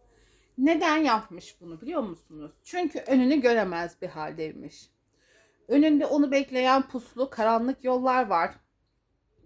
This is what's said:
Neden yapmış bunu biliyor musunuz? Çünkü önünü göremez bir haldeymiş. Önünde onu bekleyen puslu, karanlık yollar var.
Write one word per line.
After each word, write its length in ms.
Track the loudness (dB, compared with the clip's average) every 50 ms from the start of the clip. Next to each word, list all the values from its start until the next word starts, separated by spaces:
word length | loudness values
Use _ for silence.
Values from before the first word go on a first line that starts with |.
| _ _ _ _ _ _ _ _ _ _ -6 0
Neden 380 | 2 2 2 2 2 0 2
yapmış 640 | 2 2 2 0 0 -2 -8 -18 -18 -18 -20 -20 _
bunu 200 | -18 -18 -16 -14
biliyor 220 | -12 -8 -6 -6 -6
musunuz? 520 | -6 -10 -14 _ _ -20 -18 -18 -18 _ _ _
Çünkü 340 | -10 -6 -4 -4 -4 -6 -8
önünü 420 | -4 0 2 4 4 4 2 4
göremez 640 | 4 2 2 2 0 -2 -4 -6 -8 -8 -10 -12 -14
bir 60 | -12
haldeymiş. 840 | -10 -10 -10 -10 -8 -10 -10 -10 -10 -14 -18 -18 -18 -20 -20 _ _ _ _ _ _ _ _ _ _ _ _ _ _ _ _ 0
Önünde 380 | 2 4 4 6 4 2 2
onu 240 | 2 2 2 2 2
bekleyen 580 | 2 0 -2 0 -2 0 2 4 4 2 2 -2
puslu, 420 | -8 -12 -12 -12 -6 -6 -6 -4
karanlık 540 | -2 0 0 2 2 2 0 -2 -6 _ -4
yollar 420 | -2 -2 0 0 0 2 0 0
var. 280 | 2 0 0 0 -2 -4 _ _ _ _ _ _ _ _ _ _ _ _ _ _ _ _ _ _